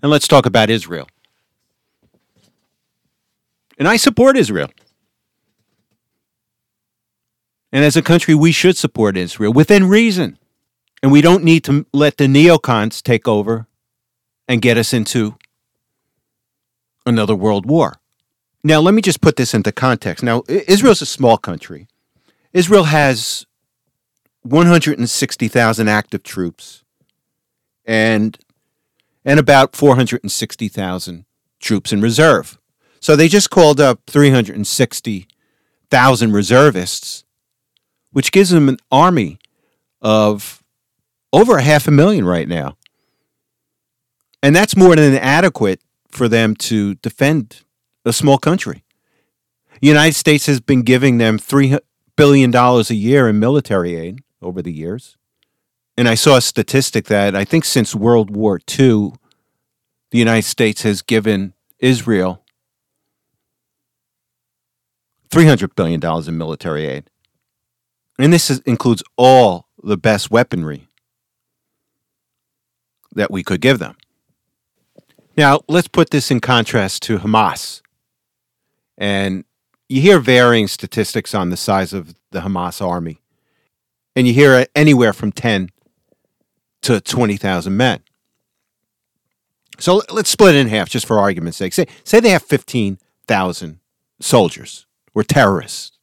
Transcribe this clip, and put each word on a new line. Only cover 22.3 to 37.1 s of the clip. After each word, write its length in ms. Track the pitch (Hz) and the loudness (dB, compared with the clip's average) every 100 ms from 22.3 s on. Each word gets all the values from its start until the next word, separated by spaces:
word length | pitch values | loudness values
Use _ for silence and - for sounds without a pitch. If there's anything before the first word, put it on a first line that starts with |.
| _ _ | _ _
Israel 320 | 180 175 202 | -4 2 2
has 600 | 160 151 143 123 - - - _ _ _ _ _ _ _ _ _ | 4 2 2 0 -6 -12 -14 _ _ _ _ _ _ _ _ _
one 240 | 117 143 175 | -2 2 4
hundred 300 | 170 151 147 | 4 0 -4
and 140 | 117 | -6
sixty 380 | - 135 - 113 | -6 -8 -6 -4
thousand 400 | 127 117 113 107 | 0 0 0 0
active 340 | 104 - 98 | -2 -4 -12
troops 640 | - - 87 - - - _ _ _ _ _ _ _ _ _ _ | -12 -10 -10 -10 -20 -20 _ _ _ _ _ _ _ _ _ _
and, 540 | - 113 110 110 110 - _ _ _ _ _ _ _ _ | -6 -2 0 0 -4 -8 _ _ _ _ _ _ _ _
and 160 | - 147 | 0 2
about 340 | 139 139 131 | 4 4 4
four 220 | - 147 127 | 2 2 4
hundred 260 | 123 120 | 0 -4
and 80 | 101 | -8
sixty 380 | - 113 - 110 | -10 -10 -10 -10
thousand 560 | - 92 92 90 85 95 _ _ _ | -8 -8 -8 -12 -18 _ _ _ _
troops 340 | - 104 - | -6 -6 -4
in 80 | 104 | -4
reserve. 560 | 110 113 160 117 - - _ _ _ _ | -2 2 2 2 -2 -20 _ _ _ _
So 160 | - 147 | 0 2
they 100 | 160 | 4
just 240 | 202 - | 2 0
called 300 | - 160 139 | 4 4 4
up 220 | 139 117 - | 2 0 -4
three 240 | 147 143 | 2 4
hundred 240 | 135 120 | 2 0
and 100 | 107 | -6
sixty 600 | 101 - 127 - - 101 90 _ _ _ _ _ _ | -8 -4 -4 -4 -12 -12 -14 _ _ _ _ _ _
thousand 400 | 131 127 123 113 | 0 2 2 0
reservists, 960 | 104 95 123 147 95 90 - - | -2 2 4 4 2 -8 -10 -14